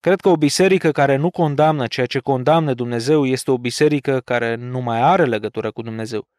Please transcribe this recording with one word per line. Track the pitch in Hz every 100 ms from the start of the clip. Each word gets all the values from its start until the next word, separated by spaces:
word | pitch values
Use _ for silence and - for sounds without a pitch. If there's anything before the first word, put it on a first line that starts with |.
Cred | - 185
că | -
o | 175
biserică | 147 - 190 185 165
care | 143 139 139
nu | 156
condamnă | - 160 143 156 151 120
ceea | - 123
ce | 139
condamnă | 127 131 127 160 156
Dumnezeu | 123 120 120 117 156 135
este | 127 -
o | 131
biserică | 123 - 151 147 139 135
care | - 120 117
nu | 117 123 127
mai | 123 113
are | 135 185
legătură | 151 110 107 - 113
cu | 107
Dumnezeu. | 117 110 110 110 -